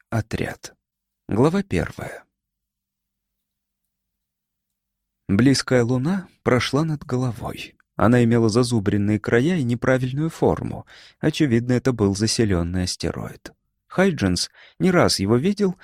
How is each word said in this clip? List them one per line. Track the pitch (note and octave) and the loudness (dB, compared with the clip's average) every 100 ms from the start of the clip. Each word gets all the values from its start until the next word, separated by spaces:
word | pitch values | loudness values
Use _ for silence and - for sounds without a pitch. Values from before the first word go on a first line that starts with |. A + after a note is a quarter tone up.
| _ | _
отряд. | A2+ - - - - - _ _ _ _ _ - | -6 -4 -6 -6 -8 -18 _ _ _ _ _ -6
Глава | G2 D3 E3+ | 0 2 0
первая. | - F2+ C#2+ - - - _ _ _ _ _ _ _ _ _ _ _ _ _ _ _ _ _ _ _ _ _ _ _ _ _ _ _ _ _ _ - | -2 -4 -4 -8 -14 -14 _ _ _ _ _ _ _ _ _ _ _ _ _ _ _ _ _ _ _ _ _ _ _ _ _ _ _ _ _ _ -2
Близкая | G2 B2+ C3 - B2+ | 2 4 2 2 0
луна | A#2 B2+ C#3 G3 - _ | 2 0 0 -4 -6 _
прошла | - B2 - C3+ D#3+ | 0 0 0 -2 -2
над | D3+ | -4
головой. | - B2 B2+ G#2+ - - - _ _ - | -4 -4 -4 -6 -10 -12 -16 _ _ 0
Она | G#2 B2 | 4 4
имела | A#2 A#2 A2+ | 4 4 4
зазубренные | G#2+ B2 A#2+ G2+ G2+ G2+ G#2+ | 2 2 0 0 0 0 -2
края | - A#2 D3 F#3 | 2 2 2 0
и | |
неправильную | A#2+ A#2+ B2+ C3 B2+ C3+ D#3+ | -2 -2 0 0 -2 -4 -6
форму. | - B2+ D#2+ - - - - - _ | 0 0 0 -4 -10 -14 -20 -20 _
Очевидно, | D3+ - D3+ A#2 A#2+ | -4 0 2 2 2
это | B2 - | 0 0
был | A#2 G2+ G2 | 2 0 2
заселенный | A2 - A2 F2 E2+ F#2 | -2 0 0 0 0 -4
астероид. | F2+ - E2 - - - - _ _ _ _ | -4 -4 -6 -6 -10 -14 -20 _ _ _ _
Хайджинс | - G3 D3 F#2+ F2+ - _ - _ | 0 0 2 0 0 -4 _ -20 _
не | F3 | 2
раз | F3 G#2 - | 4 2 2
его | G2 A#2+ | 0 2
видел | E3 G#3 G3 - | 0 0 -2 -2